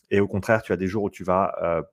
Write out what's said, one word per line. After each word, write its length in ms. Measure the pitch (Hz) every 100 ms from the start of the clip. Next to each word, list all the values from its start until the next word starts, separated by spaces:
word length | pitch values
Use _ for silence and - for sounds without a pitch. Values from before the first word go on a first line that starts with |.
| -
Et 100 | 98
au 80 | 98
contraire, 360 | 101 104 110
tu 100 | -
as 40 | 90
des 100 | 92
jours 160 | 107
où 60 | 98
tu 120 | -
vas, 320 | 90 92 95 -
euh, 200 | 85 82 76